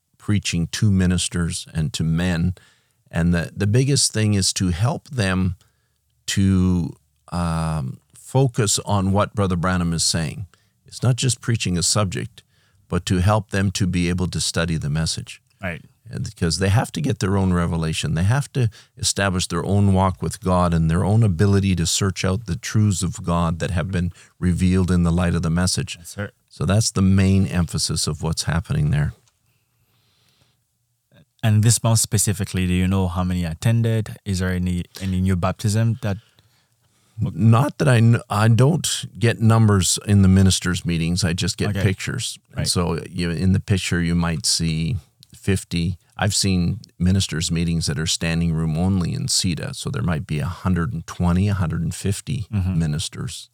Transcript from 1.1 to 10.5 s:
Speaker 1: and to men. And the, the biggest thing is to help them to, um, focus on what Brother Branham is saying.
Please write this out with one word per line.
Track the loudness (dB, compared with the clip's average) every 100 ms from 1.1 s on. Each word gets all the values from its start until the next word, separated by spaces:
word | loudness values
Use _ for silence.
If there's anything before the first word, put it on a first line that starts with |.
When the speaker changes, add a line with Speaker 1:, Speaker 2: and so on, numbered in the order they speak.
| 0 -2 -4 -4 -6 -8
Speaker 1:
and | -4 -4
to | -2
men. | -2 0 0 0 -2 -4 -12 _ _ _ _
And | -2 2
the, | 0 -2 -4
the | 0
biggest | 2 2 0 0
thing | 0 0
is | 2 0
to | 0 -2
help | 0 -2 -2 -6
them | -2 0 0 -2 -4 _ _ _ _ _ _ -6
to, | 0 2 4 4 2 -2 -8 _ _ -8
um, | -4 -2 -2 -2 -4 -6 -10 _
focus | -20 -4 0 0 0 -2 -2
on | -2 0 2
what | 0 0
Brother | 0 0 0
Branham | 0 0 0
is | 0
saying. | -2 -2 -4 -8 -14